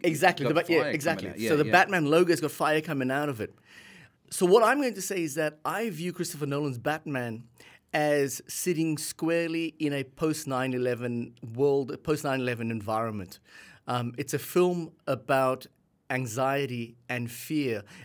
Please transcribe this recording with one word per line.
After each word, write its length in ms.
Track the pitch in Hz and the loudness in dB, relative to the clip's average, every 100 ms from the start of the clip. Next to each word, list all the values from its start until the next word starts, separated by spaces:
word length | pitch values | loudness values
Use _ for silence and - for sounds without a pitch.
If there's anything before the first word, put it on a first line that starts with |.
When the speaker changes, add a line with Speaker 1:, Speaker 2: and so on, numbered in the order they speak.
Speaker 1:
Exactly, 400 | 175 160 180 165 | -2 4 4 4
Speaker 2:
got 60 | 131 | 2
Speaker 1:
the 60 | 160 | 0
Bat-, 140 | 170 | 2
yeah, 60 | 165 | 2
Speaker 2:
fire 80 | |
coming 120 | 143 151 | 2 0
Speaker 1:
exactly. 340 | 156 160 - | -2 -2 -6
Speaker 2:
out. 100 | - | -4
Yeah, 80 | 113 | 2
Speaker 1:
So 80 | 147 | 2
the 100 | 143 | 6
Speaker 2:
yeah. 60 | |
Speaker 1:
Batman 380 | 175 202 185 147 | 6 6 2 4
logo 220 | 165 175 | 4 6
has 100 | 165 | 4
got 100 | 147 | 0
fire 300 | - 151 156 | 0 0 0
coming 280 | 160 139 127 | 0 -2 0
out 200 | 139 147 | 0 -2
of 100 | 113 | -4
it. 160 | 95 - _ - - - - _ _ | -8 -10 _ -20 -20 -20 -20 _ _
So 140 | - 180 | 0 6
what 180 | 226 | 8
I'm 180 | 226 277 | 6 4
going 140 | 254 190 | 0 -4
to 60 | |
say 220 | 180 190 | -6 -4
is 120 | 160 143 | -4 -2
that 240 | 151 151 | -2 -4
I 280 | 143 190 233 | -6 -4 -4
view 200 | 156 180 | -4 -6
Christopher 340 | 170 165 147 143 | -6 -8 -6 -4
Nolan's 320 | 143 147 120 | -2 -2 -4
Batman 680 | 147 156 156 135 120 113 - _ - - _ | -4 -4 -4 -6 -6 -8 -14 _ -20 -20 _
as 480 | 156 151 147 139 - - | 0 2 4 2 -2 -10
sitting 480 | - 180 156 160 151 | -6 -2 0 0 -2
squarely 800 | - - 165 170 170 165 165 - | -6 -4 0 0 0 -2 -4 -2
in 140 | 147 | -2
a 100 | 143 | -2
post 420 | 135 - 156 156 135 | -4 -2 -2 -2 -2
nine 280 | 127 131 | -2 0
eleven 640 | 123 123 117 123 120 120 - 120 117 | 0 0 -2 -4 -4 -6 -12 -12 0
world, 400 | 143 139 135 - | 2 2 0 -6
post 220 | - 156 151 | -2 -2 0
nine 160 | 131 | -2
eleven 280 | 123 117 117 | -2 -2 -4
environment. 680 | 113 101 110 113 104 90 - _ - - - - | -4 -2 -2 -2 -4 -10 -14 _ -20 -20 -14 -4
Um, 240 | 123 120 120 | -2 -2 -6
it's 160 | - | -6
a 60 | 143 | -6
film 520 | - 175 180 175 160 - - | 0 2 2 0 -6 -8 -4
about 600 | 127 110 135 131 131 - _ _ _ - | -4 0 2 2 0 -6 _ _ _ -6
anxiety 840 | 131 123 113 131 139 139 120 117 - - | -4 -4 -2 0 0 -2 -6 -8 -14 -8
and 200 | 120 120 | -6 -6
fear 540 | - - 156 131 107 - - | -8 -4 -2 0 -2 -6 -18